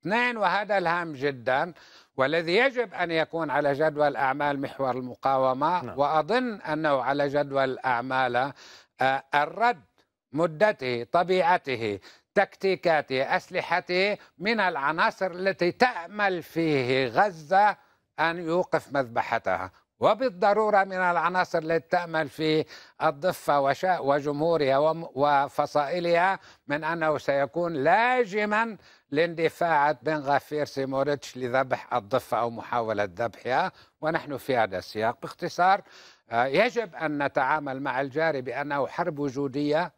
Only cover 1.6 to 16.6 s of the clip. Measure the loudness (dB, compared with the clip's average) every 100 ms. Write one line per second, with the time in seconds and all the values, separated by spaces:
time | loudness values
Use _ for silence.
1.6 | 0 -6 -20 -20 _ -2 0 0 2 2
2.6 | 2 0 -6 -4 -2 0 -2 -2 -2 0
3.6 | 2 2 0 2 0 2 0 0 -2 -2
4.6 | -4 -4 -4 -2 -6 -4 0 2 2 2
5.6 | 0 0 -4 -2 2 2 2 0 0 -6
6.6 | -6 -2 2 2 2 0 0 0 0 0
7.6 | 0 -2 -2 -2 0 0 2 0 -2 -6
8.6 | -20 -20 _ _ 0 0 0 0 0 0
9.6 | 0 0 _ _ _ _ _ -2 -2 2
10.6 | 2 2 -2 -4 0 0 2 2 4 2
11.6 | 0 -4 -2 -4 -8 -20 _ 0 0 0
12.6 | -2 0 2 0 0 -2 0 -2 -2 -8
13.6 | -2 -4 -2 -2 0 -2 -10 _ -4 0
14.6 | 0 0 -2 2 0 0 -6 -4 -4 0
15.6 | -2 2 0 0 -12 -2 0 0 -6 -2